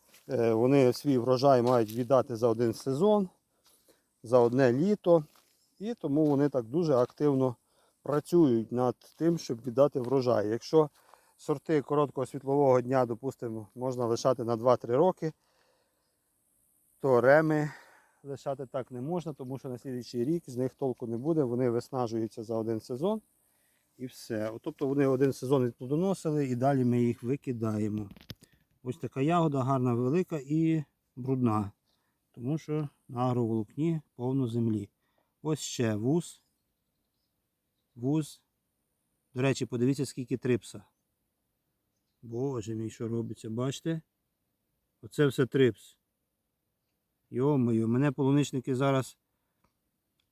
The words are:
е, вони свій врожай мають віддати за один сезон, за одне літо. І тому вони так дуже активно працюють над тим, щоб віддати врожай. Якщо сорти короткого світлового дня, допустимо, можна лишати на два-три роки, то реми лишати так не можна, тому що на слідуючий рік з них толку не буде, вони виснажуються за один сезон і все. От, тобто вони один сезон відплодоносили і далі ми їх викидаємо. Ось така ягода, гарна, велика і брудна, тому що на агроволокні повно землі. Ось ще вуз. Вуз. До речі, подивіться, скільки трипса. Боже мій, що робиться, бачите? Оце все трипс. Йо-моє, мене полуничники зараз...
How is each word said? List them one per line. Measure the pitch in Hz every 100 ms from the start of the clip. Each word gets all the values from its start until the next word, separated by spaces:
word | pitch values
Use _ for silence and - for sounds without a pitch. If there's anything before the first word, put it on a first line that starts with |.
| _ - -
е, | 127 117
вони | 110 127 143 127
свій | 117 147 127
врожай | 117 127 139 131
мають | 117 127 107
віддати | 113 117 131 - 113
за | 120
один | 113 120
сезон, | 110 139 135 208 208 190 _ _ _ _ _ _ _ _ _
за | 110 127
одне | 120 127 131
літо. | 127 190 208 180 170 151 _ _ _ _ -
І | 202
тому | 233 151 143 156
вони | 139 143
так | 135
дуже | 113 151 165
активно | 123 123 - 147 135 131 120 _ _ _ _
працюють | - 147 - 175 151 117 107
над | 120 127 - - -
тим, | 160 170
щоб | - 117
віддати | 123 117 143 143
врожай. | 120 135 123 110 104
Якщо | 113 - 160 151 _ _ _ _ _
сорти | - 143 - 156
короткого | - 147 143 139 127
світлового | 135 131 143 139 127
дня, | 120 131 120
допустимо, | 113 135 - 120 110 110
можна | 120 127 123 117
лишати | 117 135 131
на | 117 117
два-три | 123 120 113 123
роки, | 180 - 160 - _ _ _ _ _ _ _ _ _ _ _ _ _ _ _ _
то | 139 120
реми | 123 147 156 151 151 - - - _ _
лишати | 139 135 147 135 131
так | 135 120
не | 123
можна, | 135 175 156
тому | 139 127 131
що | 139
на | 123
слідуючий | 139 123 113 123
рік | 120 170 -
з | 123
них | 127
толку | - 139 120 113
не | 117
буде, | 139 160
вони | 127 120 131
виснажуються | 117 - 131 120 113 113 -
за | 107 113
один | 110 110
сезон | - 123 180 220 _ _ _ _ _ _ _ -
і | 127
все. | - - 110 110
От, | 113
тобто | 165 151 139
вони | 139 135
один | 131 139
сезон | - 127 139 123
відплодоносили | - 127 147 190 185 165 151 135
і | 123
далі | 131 139
ми | 123 120
їх | 120 117
викидаємо. | 120 143 - 117 110 107 107 107 101 - - - - _ _ _
Ось | 127 123
така | 123 139
ягода, | 143 175 160 139
гарна, | 127 135 123
велика | 117 127 165 180 156
і | 135 156 160 160 143 _ _ -
брудна, | 127 131 123 107 101 - _ _ _ _ _
тому | - 123 156
що | - 151 143 _ -
на | 123
агроволокні | 127 123 113 113 107 - 165 160 -
повно | - 123 135 120
землі. | 117 113 107 101 _ _ _ _ _
Ось | 151 156
ще | - - 117
вуз. | 104 117 170 - - _ _ _ _ _ _ _ _ _ _ _ _ _ _ _
Вуз. | 123 123 156 147 - _ _ _ _ _ _ _ _ _
До | 123
речі, | 135 127 120
подивіться, | 120 123 139 131
скільки | - 123 127
трипса. | 123 120 - 107 - _ _ _ _ _ _ _ _ _ _ _ _ _
Боже | 117 117 139 123 107
мій, | 110 110
що | - 113
робиться, | 117 113 110 117
бачите? | 110 131 - 165 165 - _ _ _ _ _ _ _ _ _
Оце | 113 - 143
все | - 131
трипс. | 139 127 104 - _ _ _ _ _ _ _ _ _ _ _ _ _ -
Йо-моє, | 120 139 147 120 113 113
мене | 120 147
полуничники | 139 135 143 135 135 139
зараз... | 127 139 135 123 - _ _ _ _ _ _ _ _ _ _ _